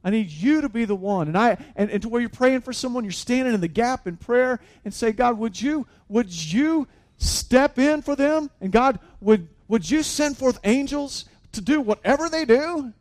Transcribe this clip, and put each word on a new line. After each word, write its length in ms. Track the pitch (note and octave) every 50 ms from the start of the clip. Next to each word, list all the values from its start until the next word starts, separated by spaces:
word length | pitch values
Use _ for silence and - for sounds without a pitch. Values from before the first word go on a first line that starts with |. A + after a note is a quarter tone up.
| -
I 60 | F3+
need 200 | G#3 A3+ G#3+ E3+
you 320 | D3 D3+ F3+ C#4 D#4 D#4
to 80 | C#4+ C4+
be 160 | G3+ A#3 A#3
the 100 | G3+ G#3
one." 320 | F#3 F#3 G3+ G3+ F#3 D#3
And 100 | D3+ D#3+
I, 200 | F#3+ A3+ A#3+ F#3+ - - - -
and, 140 | - G3+ G#3
and 120 | - G3+
to 80 | G#3 A3+
where 120 | A3+ A#3+
you're 80 | A#3+ A3
praying 320 | - - B3+ C4 C4 C4
for 120 | B3 B3+ A#3+
someone, 300 | - - B3+ A#3+ B3+ A3+
you're 80 | G3+
standing 420 | E3+ - - - B3 B3+ C4 B3+ A3+
in 80 | G3+
the 60 | F3
gap 400 | E3 D3+ G#3+ A#3 A#3+ C4 - -
in 100 | F#3 E3+
prayer 420 | E3+ - - A#3+ B3 B3+ B3+ B3+ A3+ - - _ _ _
and 100 | G#3 -
say, 180 | - A#3+ A3+
"God, 260 | A3 A3 B3 A#3+ A#3
would 220 | G#3+ A3+ A3+ F3+ -
you, 260 | G#3 C#4+ D#4 D#4 A#3+ _ _ _ _ _
would 220 | G3+ A#3 A#3+ F#3
you 560 | F3 E3 D#3+ D#3 E3 A#3+ D4 D#4+ E4 D#4+ C4 - _ _ _ _ _
step 600 | _ - - - - - - A#3+ B3+ C#4 C#4+ - B3
in 220 | C4 D4 D4+ D4+
for 140 | - - C#4+
them?" 340 | C4+ C#4 D4 D#4 D#4 D4+ C#4+ _ _
And 120 | F#3+ F#3+
God, 280 | F#3 A3+ B3+ C4+ B3 F3 - - - -
would, 280 | G3 G3+ G#3+ G3+ E3 - _ _ _
would 220 | - G#3+ A3+ D#3+ D#3
you 140 | B3 D#4 D4+
send 340 | - - - D4 D4 C#4
forth 220 | - C4+ B3+ A#3+ - -
angels 600 | G3+ A#3 C#4 C#4 C4 C4+ D4 C#4+ C4+ - - - - _ _ _ -
to 100 | - A3
do 200 | F#3 G3 D4 D4+
whatever 480 | C4 G#3 G#3 - - F#3 C4+ C#4+ D#4+ E4+
they 160 | D#4 D#4+ D#4
do? 480 | A#3 A3+ C4 D4+ E4 F4 D#4 C#4 A#3+ G#3 _